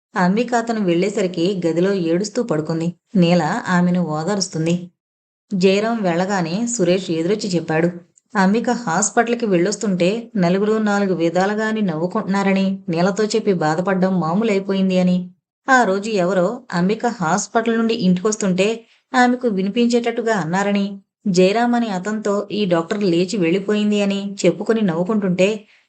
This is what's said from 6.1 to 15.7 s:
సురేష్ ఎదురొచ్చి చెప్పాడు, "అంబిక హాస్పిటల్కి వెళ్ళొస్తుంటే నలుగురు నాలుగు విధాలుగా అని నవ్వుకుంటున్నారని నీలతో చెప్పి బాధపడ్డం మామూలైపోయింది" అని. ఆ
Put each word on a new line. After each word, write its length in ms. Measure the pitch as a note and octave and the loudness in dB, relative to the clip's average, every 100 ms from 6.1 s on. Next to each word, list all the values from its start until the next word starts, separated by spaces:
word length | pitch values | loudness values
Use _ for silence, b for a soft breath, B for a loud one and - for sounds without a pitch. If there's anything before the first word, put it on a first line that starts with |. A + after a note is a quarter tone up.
| E3 F#3 G3+ D#3+ F#3 A#3 | 0 0 -2 -2 -4 -4
సురేష్ 440 | - F3+ F#3+ F#3 | 0 0 0 0
ఎదురొచ్చి 380 | E3 E3+ G#3+ G#3 | -2 -2 -2 -2
చెప్పాడు, 420 | F3 D#3+ D#3+ E3+ F3+ - _ _ G#3 | -2 -2 0 0 -4 -18 _ _ 0
"అంబిక 340 | F#3+ A3 A#3+ | 2 2 0
హాస్పిటల్కి 760 | A#3 - E3 G3+ B3 A#3 A#3+ A3+ | -2 -2 -2 0 0 0 0 0
వెళ్ళొస్తుంటే 840 | F3 F3+ G3+ G#3+ F3+ F3 A3+ A#3 G#3 | 2 0 -2 -2 0 0 0 -4 0
నలుగురు 420 | F3 F#3+ G#3 A3 | 2 2 2 0
నాలుగు 360 | G#3+ G3+ G3 | 0 0 0
విధాలుగా 520 | E3 E3 F3 G3 G#3 A3 | 0 0 2 0 0 -2
అని 160 | A3 | -2
నవ్వుకుంటున్నారని 1000 | G3 D#3 F3+ G#3+ G3+ G3 G3 F#3+ F#3+ F#3+ - | -2 -2 -2 -4 -2 0 0 0 0 -4 -4
నీలతో 360 | E3 F#3 G3+ G#3+ | 0 0 0 -2
చెప్పి 280 | A3 G#3 | 0 0
బాధపడ్డం 680 | F3+ D#3 D#3+ F#3 F#3+ F#3+ F#3 | 0 0 0 -2 0 0 0
మామూలైపోయింది" 800 | D#3+ F#3 A3+ F#3+ G3 G3 F#3+ F3+ | 0 0 0 -2 -2 -2 0 2
అని. 320 | F3+ F3+ F3+ _ _ _ | 2 0 -2 _ _ _
ఆ 140 | - | 2